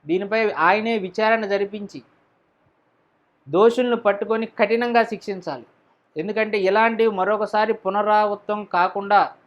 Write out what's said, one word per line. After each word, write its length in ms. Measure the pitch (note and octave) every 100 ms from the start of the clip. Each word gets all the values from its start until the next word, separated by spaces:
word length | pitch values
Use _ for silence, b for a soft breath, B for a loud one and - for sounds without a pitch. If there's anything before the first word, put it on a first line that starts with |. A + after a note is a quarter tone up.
| D3
దీనిపై 360 | F#3 G3+ A3 G#3+ D3 E3
ఆయనే 260 | G#3 A3+ A3+ F#3
విచారణ 380 | G3 A3 A3+ G#3
జరిపించి 480 | G3+ G3 G#3 G3+ C#3 _ _ _ _ _ _ _ _ _ _ _ _ _ _ - E3
దోషులను 420 | A3+ A#3+ B3 A#3 G#3+
పట్టుకొని 400 | G3+ G#3 A3+ A3+ -
కఠినంగా 420 | G#3 A#3 A#3+ A#3 A3
శిక్షించాలి. 540 | G#3 - F#3+ E3+ C3+ A#2 _ _ _ _ D3+
ఎందుకంటే 420 | F#3 G#3+ G#3+ G#3 F#3+
ఇలాంటివి 440 | G#3 A3+ A3 A3+ G3
మరొకసారి 540 | F#3 G#3+ G#3 G#3+ A3 A3
పునరావృతం 760 | F#3+ G3+ G#3 G#3+ G#3+ G3+ - G#3 G#3 F3
కాకుండా 440 | F#3 G3+ G3 G3+ E3 -